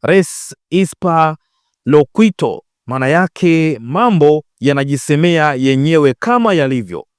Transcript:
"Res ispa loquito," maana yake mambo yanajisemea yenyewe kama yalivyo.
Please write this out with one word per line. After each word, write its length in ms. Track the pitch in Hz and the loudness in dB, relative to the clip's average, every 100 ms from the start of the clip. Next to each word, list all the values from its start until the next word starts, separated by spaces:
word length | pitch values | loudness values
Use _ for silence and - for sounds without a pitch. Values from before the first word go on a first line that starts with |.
"Res 520 | 135 190 175 - - - _ | 2 0 0 -6 -16 -20 _
ispa 680 | 175 185 - 180 165 160 156 _ _ _ _ - | -2 -2 -4 -2 0 0 -2 _ _ _ _ 2
loquito," 760 | 151 143 - 220 - 131 90 _ _ - | 2 2 2 0 2 -6 -6 _ _ -10
maana 220 | 131 131 | -4 0
yake 680 | 160 185 - 175 165 160 127 | 0 0 0 0 2 0 -4
mambo 640 | 117 156 240 185 147 151 - _ | -6 -2 0 4 4 2 -4 _
yanajisemea 920 | 131 139 139 139 - 147 175 165 151 | -2 -2 -2 -4 -2 0 2 2 0
yenyewe 600 | 135 131 135 147 160 147 123 | 0 0 0 2 2 2 0
kama 340 | - 240 226 | -2 0 0
yalivyo. 520 | 180 135 131 95 85 - | 0 0 -2 -6 -12 -14